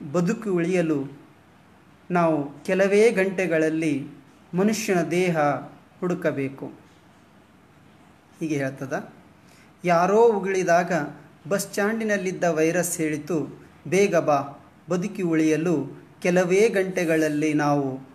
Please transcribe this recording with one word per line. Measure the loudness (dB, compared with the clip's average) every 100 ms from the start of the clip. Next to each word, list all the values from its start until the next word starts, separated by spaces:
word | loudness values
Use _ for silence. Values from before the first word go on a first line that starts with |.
| -6
ಬದುಕು | -2 0 -2 -2
ಉಳಿಯಲು | -2 0 0 0 -2 -4 -12 -20 -20 _ -20 _ -20 _ -20 -4
ನಾವು | 0 2 0 -4 -8
ಕೆಲವೇ | -4 0 4 4 4
ಗಂಟೆಗಳಲ್ಲಿ | 4 0 -2 0 2 0 0 -2 -2 -6 -14 -20 -20 -6
ಮನುಷ್ಯನ | 0 0 0 0 0
ದೇಹ | 0 0 0 2 0 0 -6 -18 -20 -8
ಹುಡುಕಬೇಕು." | -6 -4 -2 -2 -6 -8 -16 -16 -20 -20 -20 -20 -20 -20 -20 _ _ _ -20 -20 -20 -20 _ -10
ಹೀಗೆ | -4 -4
ಹೇಳ್ತದ. | -4 -6 -8 -8 -8 -18 -20 -20 -20 -20 -20 _
ಯಾರೋ | 0 2 4 6
ಉಗುಳಿದಾಗ | 4 4 0 0 2 2 2 -2 -4 -10 -20 -16 -4
ಬಸ್ | -4 -4
ಸ್ಟ್ಯಾಂಡಿನಲ್ಲಿದ್ದ | -2 -2 -2 -2 -2 -2 -2
ವೈರಸ್ | 0 2 2 2 -2 -2
ಹೇಳಿತು, | -2 -4 -4 -4 -4 -10 -20 -18 -2
"ಬೇಗ | 2 2 2
ಬಾ, | 2 2 -2 -10 -20 -18 -6
ಬದುಕಿ | -4 -4 -4
ಉಳಿಯಲು | -2 2 2 2 0 -2 -2 -10 -20 -6
ಕೆಲವೇ | 0 2 2 4 4
ಗಂಟೆಗಳಲ್ಲಿ | 2 -2 -2 0 2 0 0 0
ನಾವು | 2 2 2 0 -6 -12